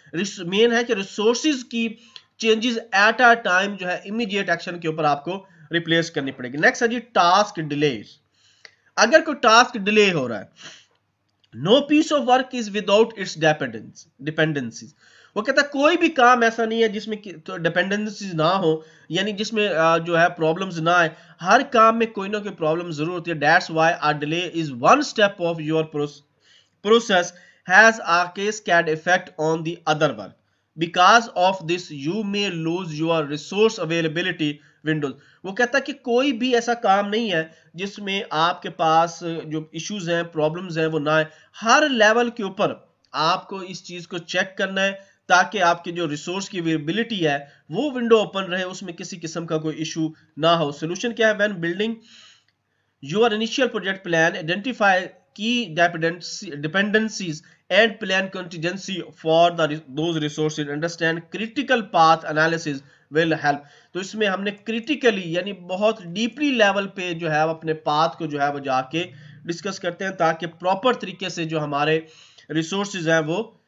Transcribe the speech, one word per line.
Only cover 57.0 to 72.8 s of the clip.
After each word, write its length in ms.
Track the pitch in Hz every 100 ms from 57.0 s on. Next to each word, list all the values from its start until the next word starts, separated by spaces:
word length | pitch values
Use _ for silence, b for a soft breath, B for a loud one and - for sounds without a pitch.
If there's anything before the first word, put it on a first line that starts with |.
| 220 - 180 151 b b b
and 220 | 185 226 -
plan 260 | 190 190 190 190
contingency 580 | 180 175 165 190 - 185 160 - 160
for 180 | 165 170
the 160 | 170 156
re-, 180 | 151 143 135
those 180 | 170 160
resources, 480 | 151 151 151 151 147
understand 500 | 143 170 170 165 165 165 -
critical 500 | 226 285 262 247 196 170
path 300 | 160 165 165
analysis 480 | 156 165 165 156 139 b b b
will 240 | 147 170 147
help। 200 | 147 - b b b
तो 60 | 175
इसमें 280 | 196 214 208
हमने 240 | 190 202
क्रिटिकली 840 | 202 - 226 226 285 247 196 175 170
यानी 160 | 196
बहुत 500 | 196 175 185 214 220
डीपली 480 | 175 180 233 - 294
लेवल 340 | 247 202 196 196
पे 280 | 190 180
जो 160 | 165 170
है 200 | 151 160
अपने 240 | 160 160
पाथ 360 | 156 156 151 165
को 180 | - 160
जो 120 | 143
है 120 | 143
वो 80 | 143
जाके 440 | 135 131 135 160 180 B B B -
डिस्कस 340 | 170 196 190
करते 260 | 180 170 196
हैं 100 | 190
ताकि 300 | 160 165 170
प्रॉपर 500 | - 180 190 254 247
तरीके 340 | 185 - 185
से 160 | 170 160
जो 140 | 160
हमारे 480 | 147 143 151 160 160 B B B B
रिसोर्सेज 580 | 156 160 196